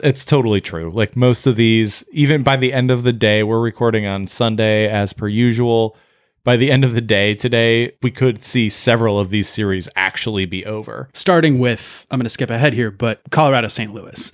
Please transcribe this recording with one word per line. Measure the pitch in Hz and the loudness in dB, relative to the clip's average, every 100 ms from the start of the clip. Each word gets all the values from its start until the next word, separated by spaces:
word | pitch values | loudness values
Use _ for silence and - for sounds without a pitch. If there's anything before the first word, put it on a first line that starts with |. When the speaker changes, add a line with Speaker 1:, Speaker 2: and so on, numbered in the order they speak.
Speaker 1:
it's | 147 131 | -2 0
totally | - 143 117 101 | 2 2 2 0
true. | - 82 82 | -2 -8 -6
Like, | 95 104 | -2 -2
most | 120 123 120 135 | 2 2 2 2
of | |
these, | 113 113 113 110 - - | 2 4 4 2 -4 -6
even | - 143 156 | 0 2 2
by | 135 135 | 2 2
the | 127 | 0
end | 131 127 | 0 0
of | 123 | 2
the | 123 | 0
day, | 117 107 107 | 0 2 2
we're | 107 113 | 0 0
recording | 117 - 117 110 104 | -2 0 0 0 -2
on | 98 95 | -4 -6
Sunday | - 117 110 110 107 107 | -2 -2 0 2 2 0
as | 104 101 | 0 -2
per | - 107 | -4 -4
usual. | 107 120 113 120 113 110 - _ _ _ _ | 2 2 2 2 2 0 -4 _ _ _ _
By | - 120 | 0 2
the | 135 | 4
end | 131 | 2
of | 131 | 2
the | 117 | 0
day | 113 101 104 | 0 2 2
today, | 104 123 117 117 117 120 - | 0 0 2 2 2 0 -4
we | 127 | -6
could | - 127 107 | 0 0 -2
see | - 127 107 | -4 0 0
several | - - 117 113 101 | 0 0 2 2 0
of | 95 | 0
these | 104 95 | -2 -2
series | - 104 95 87 - | -2 -2 -2 -4 -4
actually | 95 - - 104 | -4 -4 -4 -2
be | 92 95 107 | -4 -6 -8
over. | 110 107 - 131 | -10 -10 -14 -14
Speaker 2:
Starting | - - 175 160 127 | -8 -2 2 2 2
with, | 123 113 - - - | 0 -2 -8 -16 -8
I'm | 131 | -4
gonna | 117 | -4
skip | - 120 | -4 -4
ahead | 117 147 | 0 0
here, | 123 113 | 0 -2
but | 101 117 107 - | -2 -4 -4 -4
Colorado, | - 151 131 110 | 2 2 2 0
Saint | - 107 | -4 -8
Louis. | 104 92 - - | -12 -14 -8 -6